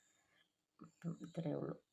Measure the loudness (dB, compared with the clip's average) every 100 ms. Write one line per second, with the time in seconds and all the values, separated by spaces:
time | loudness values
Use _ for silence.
0 | _ _ _ -20 _ _ _ -16 -16 -4
1 | -2 -2 -2 0 2 4 2 -2 -8